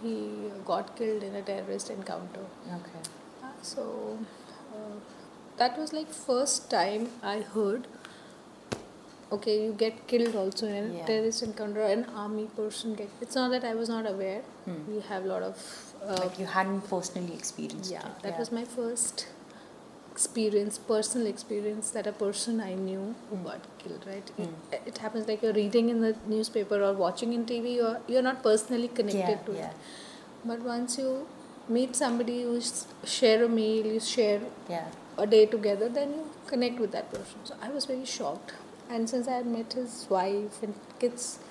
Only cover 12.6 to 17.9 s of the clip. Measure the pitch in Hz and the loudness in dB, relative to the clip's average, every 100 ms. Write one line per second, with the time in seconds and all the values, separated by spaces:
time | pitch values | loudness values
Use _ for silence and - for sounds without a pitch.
12.6 | 214 - 226 208 202 - 240 269 254 254 | -4 -2 -4 -4 -6 -8 -2 2 4 2
13.6 | 240 226 226 226 220 196 190 202 - - | 2 0 0 0 0 0 0 -2 -6 -10
14.6 | - 165 151 214 196 196 190 185 185 190 | -8 -6 -4 -4 -4 -4 -2 -2 -2 -6
15.6 | - - - - 202 185 180 185 185 190 | -10 -12 -14 -10 -2 0 0 -2 0 2
16.6 | 190 196 196 185 175 180 175 165 - - | 4 2 0 -2 -2 -4 -6 -6 -8 -6
17.6 | 151 214 185 | -6 -6 -6